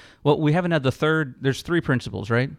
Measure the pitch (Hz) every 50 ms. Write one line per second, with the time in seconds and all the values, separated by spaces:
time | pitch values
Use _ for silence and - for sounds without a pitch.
0 | - - - _ - 143 147 - 156 147 151 180 170 175 170 151 131 131 - -
1 | 156 156 160 160 156 131 123 - 131 139 127 - - - 175 170 - - 131 123
2 | - 113 98 98 98 101 117 120 127 147 156